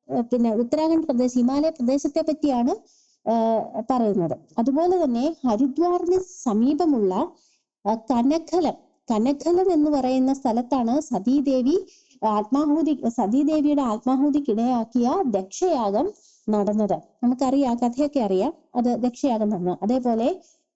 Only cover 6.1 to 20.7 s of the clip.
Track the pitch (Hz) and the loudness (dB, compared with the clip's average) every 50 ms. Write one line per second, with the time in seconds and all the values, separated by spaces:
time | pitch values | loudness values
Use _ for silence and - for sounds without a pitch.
6.1 | 359 370 370 - - - - 254 202 214 233 269 311 294 349 320 285 240 208 185 | 0 0 -2 -4 -10 -8 -6 -2 0 2 2 2 2 2 2 2 2 2 2 0
7.1 | 185 196 285 370 - _ _ _ _ _ _ _ _ _ - 202 220 226 - - | 0 0 -2 -4 -6 _ _ _ _ _ _ _ _ _ -4 -4 -4 -4 -2 -2
8.1 | 262 240 240 269 302 330 320 - - 359 330 254 - - - _ _ _ _ - | 0 2 2 2 2 0 -2 -2 -2 0 0 0 -2 -6 -12 _ _ _ _ -2
9.1 | 233 214 220 262 294 285 - 330 349 359 381 381 349 302 294 311 294 277 254 254 | -2 0 0 0 0 -2 0 0 2 2 2 2 2 2 2 2 2 0 0 0
10.1 | 262 262 254 262 269 269 - 247 220 233 247 240 294 262 240 226 240 294 294 - | 0 2 2 2 0 0 -2 -2 -2 -2 -2 -2 -2 -2 0 0 0 -2 -2 -2
11.1 | 247 185 196 240 262 294 262 285 269 254 240 254 320 392 381 - - _ _ _ | -4 -2 0 0 0 2 2 2 0 2 2 2 0 0 -2 -6 -14 _ _ _
12.1 | _ _ - 220 214 208 208 208 254 277 302 302 294 320 320 294 302 - - 233 | _ _ -2 0 0 0 0 0 0 0 2 2 2 2 2 0 0 -2 -2 -4
13.1 | 233 - 220 190 214 269 277 277 311 311 277 294 294 285 277 240 214 220 - 254 | -2 -2 -2 0 2 2 2 2 2 2 2 2 2 2 0 0 -2 -2 -2 0
14.1 | 262 262 277 294 277 294 285 - 208 214 233 247 254 240 226 226 - 247 240 247 | 0 2 2 2 2 0 0 0 0 0 0 0 0 -2 -2 -2 -2 0 0 2
15.1 | 294 392 392 262 202 190 190 190 - - 349 370 330 269 226 202 196 214 294 403 | 0 0 0 0 -2 -2 -4 -6 -6 -4 -2 0 0 0 0 0 0 0 -2 -2
16.1 | 427 - _ _ _ _ _ - 214 208 202 196 208 214 214 196 180 - - _ | -4 -10 _ _ _ _ _ -2 0 0 0 0 0 0 0 0 -2 -4 -4 _
17.1 | _ _ - 240 254 247 277 254 262 277 285 254 233 240 247 240 233 247 294 285 | _ _ -2 0 0 0 0 0 2 2 0 0 0 -2 -2 -2 -2 -2 -4 -2
18.1 | 285 277 233 202 190 185 196 285 339 - _ _ - 247 233 240 240 214 226 247 | 0 -2 0 0 0 0 0 -2 -4 -8 _ _ -4 -2 0 0 0 0 -2 -4
19.1 | 233 - - 285 233 214 220 208 214 175 175 180 180 - - 208 247 262 247 247 | -4 -2 -2 -2 0 0 0 -2 -2 -2 -2 -4 -4 -2 -2 -2 -2 0 0 0
20.1 | 233 220 226 277 370 370 - _ _ _ _ _ | 0 0 0 -2 -2 -4 -8 _ _ _ _ _